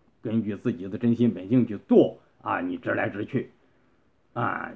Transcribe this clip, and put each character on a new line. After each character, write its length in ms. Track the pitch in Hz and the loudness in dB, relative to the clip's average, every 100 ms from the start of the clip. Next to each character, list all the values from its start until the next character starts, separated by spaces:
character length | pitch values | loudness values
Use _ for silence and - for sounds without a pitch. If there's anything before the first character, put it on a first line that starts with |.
| _ _ | _ _
根 200 | 113 110 | -4 -2
据 140 | 101 98 | -2 -4
自 180 | 123 | -4
己 140 | 95 95 | -4 -6
的 100 | 107 | -2
真 180 | 117 117 | 0 4
心 160 | 120 | 2
本 160 | 90 92 | 0 0
性 200 | 123 110 | 2 2
去 100 | 98 | -2
做 400 | - 233 - - _ _ | 4 6 6 2 _ _
啊， 180 | 107 98 | -4 -4
你 160 | 90 87 | -4 -6
直 200 | 107 107 | -4 -2
来 120 | 101 | -2
直 160 | 98 | -4
去 280 | 104 127 - _ _ _ _ _ _ _ _ | -6 -6 -6 _ _ _ _ _ _ _ _
啊， 380 | - 113 87 87 | -6 -4 -4 -8